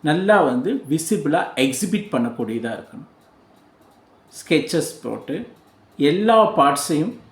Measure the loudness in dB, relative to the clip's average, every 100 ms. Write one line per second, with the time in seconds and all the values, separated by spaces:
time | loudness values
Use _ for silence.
0 | 0 0 4 4 4 0 -2 -4 -2 -4
1 | 0 -2 0 0 -2 0 0 0 -2 -2
2 | -2 -2 -2 -4 -6 -4 -6 -10 -12 -20
3 | -20 _ _ _ _ _ _ _ _ _
4 | _ _ _ -20 2 2 2 -2 -2 -8
5 | -10 -10 -8 -10 -10 -18 _ _ _ 0
6 | 2 2 4 4 4 4 2 2 -2 -2
7 | -2 -6 -20